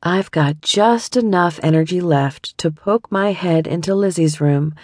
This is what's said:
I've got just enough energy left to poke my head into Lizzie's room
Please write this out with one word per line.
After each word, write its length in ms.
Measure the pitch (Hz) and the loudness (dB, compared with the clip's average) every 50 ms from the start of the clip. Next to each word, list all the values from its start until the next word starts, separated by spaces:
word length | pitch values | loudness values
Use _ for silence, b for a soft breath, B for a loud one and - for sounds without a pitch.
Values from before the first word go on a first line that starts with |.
I've 300 | - 165 180 190 196 - | -4 -2 -2 -2 -2 -2
got 300 | - 156 147 143 151 151 | 0 0 0 0 0 -4
just 560 | - - - 202 208 233 233 233 - - - | -4 -2 2 2 4 4 2 0 -2 -2 -2
enough 420 | 254 233 214 190 180 175 175 156 - | 0 0 2 2 2 2 0 -2 -2
energy 380 | - 160 160 160 160 160 180 180 | 0 2 2 2 2 0 -2 -2
left 580 | 175 170 151 139 139 135 139 - - - - - | 0 0 0 2 0 -2 -4 -8 -16 -16 -10 -6
to 120 | - 165 | -4 -4
poke 400 | 156 - - 202 214 233 - - | -4 -4 -2 -2 -2 -2 -2 -4
my 200 | 202 196 196 208 190 | -2 -2 0 -2 -2
head 340 | - 185 175 165 170 160 | -2 0 0 0 0 0
into 280 | - 156 175 160 180 196 | -2 -4 -4 -2 -2 0
Lizzie's 440 | 196 202 190 170 170 160 156 151 - | 0 0 0 0 0 0 0 0 0
room 360 | 151 147 143 143 147 156 151 B | 0 0 2 0 -2 -4 -6 B